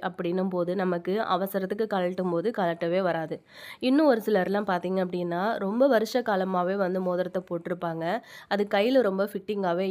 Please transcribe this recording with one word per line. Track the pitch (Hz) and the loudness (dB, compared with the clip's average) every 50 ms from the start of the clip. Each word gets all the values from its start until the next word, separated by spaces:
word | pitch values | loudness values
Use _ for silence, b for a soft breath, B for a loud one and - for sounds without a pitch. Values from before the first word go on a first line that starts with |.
அப்படின்னும் | - 185 175 - 180 170 180 185 185 196 | -4 -6 -6 -4 -4 -2 0 0 0 0
போது, | 180 180 170 175 180 | 0 -2 -2 0 0
நமக்கு | 202 185 185 175 175 175 180 190 220 | 0 0 0 0 -2 -2 -2 -2 -2
அவசரத்துக்கு | - - 185 175 196 196 - 196 190 190 208 214 220 | 0 0 0 0 0 -2 -2 -4 -4 -4 -2 -4 -2
கழட்டும் | 214 202 190 180 180 185 190 185 180 | -2 0 0 0 -2 -2 -2 -2 0
போது | 170 170 165 220 | 0 0 0 -2
கழட்டவே | - 214 185 170 165 170 175 170 175 190 | -2 0 0 0 0 -2 -2 0 0 0
வராது. | 190 175 165 165 160 160 170 - B B B B B B B B | 0 0 0 -2 -4 -6 -8 -10 B B B B B B B B
இன்னும் | 233 254 262 302 320 | 0 2 4 6 6
ஒரு | 285 240 220 | 6 4 4
சிலர்லாம் | 208 220 214 185 180 185 196 208 208 | 2 2 2 2 2 2 0 0 0
பார்த்தீங்க | 202 180 175 175 180 185 190 | 0 -2 -2 -2 -2 -2 0
அப்படின்னா, | 185 180 180 180 175 170 170 175 196 226 226 - | -2 -2 -2 -4 -4 -2 -2 -2 -2 -2 -2 -2
ரொம்ப | 202 190 214 240 269 285 | -2 -2 2 4 4 4
வருஷ | 240 214 220 220 - 247 | 4 4 2 0 -2 -2
காலமாவே | 240 233 202 185 185 190 185 180 180 180 190 | 0 0 0 0 0 0 0 0 0 0 0
வந்து | 202 190 175 190 185 | 0 0 0 -2 -2
மோதிரத்தை | 185 180 180 180 180 180 - 190 185 | -2 0 0 0 -2 -2 -4 -6 -6
போட்டிருப்பாங்க. | - 175 165 170 180 180 175 175 170 160 165 160 170 202 240 B B B B B B | -6 -6 -6 -4 -6 -6 -4 -4 -6 -4 -4 -4 -2 -4 -4 B B B B B B
அது | 202 202 208 202 | -2 -2 0 2
கையில | - 202 208 247 269 262 | 2 2 4 6 6 4
ரொம்ப | 226 196 190 190 196 | 4 4 2 0 0
ஃபிட்டிங்காவே | 196 - 196 - - 214 202 190 175 170 180 196 190 | -2 -4 -6 -6 -4 -2 0 0 0 0 0 0 0